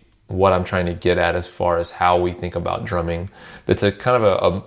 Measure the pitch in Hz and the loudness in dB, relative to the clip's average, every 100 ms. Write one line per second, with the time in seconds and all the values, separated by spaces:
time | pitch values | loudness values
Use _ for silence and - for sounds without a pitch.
0 | _ _ - 95 95 92 90 92 87 87 | _ _ -6 2 2 2 0 -2 -2 0
1 | 87 87 85 87 - - 87 85 82 - | 0 2 2 0 -6 -4 0 0 -2 -2
2 | 87 90 90 87 87 85 85 92 - 87 | 2 2 0 -4 -6 -6 -4 -6 -4 -4
3 | 85 85 90 - - - - 95 101 - | -2 -4 -8 -14 -20 -6 -2 2 0 0
4 | 123 123 104 - 87 98 | 0 2 2 2 0 0